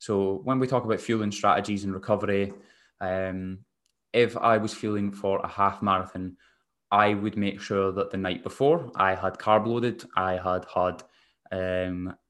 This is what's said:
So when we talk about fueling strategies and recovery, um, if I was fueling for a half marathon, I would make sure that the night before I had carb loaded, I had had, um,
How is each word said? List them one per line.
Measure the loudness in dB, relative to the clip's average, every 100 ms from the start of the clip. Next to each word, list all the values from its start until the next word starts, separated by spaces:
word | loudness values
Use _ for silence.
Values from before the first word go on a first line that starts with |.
So | -2 0 0 0 -2
when | 0
we | 2
talk | 0 0
about | -2
fueling | 0 0 -2
strategies | 0 2 2 2 -4
and | -4
recovery, | -4 0 0 2 0 -2 -6 -20 _ _ -10
um, | -4 -4 -4 -6 -8 -10 -16 _ _ _ _
if | 2 2 2
I | 4 4
was | 2
fueling | -4 -4 -2 -4
for | -2 -2 -2
a | -2
half | 0 0 2
marathon, | 2 0 0 -8 -10 -12 _ _ _ _ _
I | 4 6 4
would | 0 0
make | -2 -4
sure | -2 0 2
that | 0 -2
the | -2
night | -4 -4
before | -8 0 2 2 0 0
I | 2
had | 2 -2
carb | -2 4 4 4
loaded, | 0 -2 -4 -6 -2
I | 0 0
had | 0 -2 -2
had, | 0 0 -2 -12 _ _ _ _
um, | -4 -2 -2 -2 -4 -8 -10